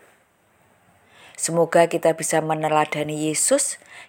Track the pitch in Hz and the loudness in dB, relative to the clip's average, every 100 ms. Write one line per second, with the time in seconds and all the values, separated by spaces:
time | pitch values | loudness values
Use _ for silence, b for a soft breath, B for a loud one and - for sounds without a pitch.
0 | b b _ _ _ _ _ _ _ _ | b b _ _ _ _ _ _ _ _
1 | B B B - - 170 165 170 170 165 | B B B -8 -4 0 2 4 4 4
2 | 165 160 156 160 156 156 156 151 151 151 | 0 0 -2 -2 -2 -2 0 0 0 -2
3 | 151 151 156 151 - 277 - - B B | -6 -4 -4 -2 0 0 0 -8 B B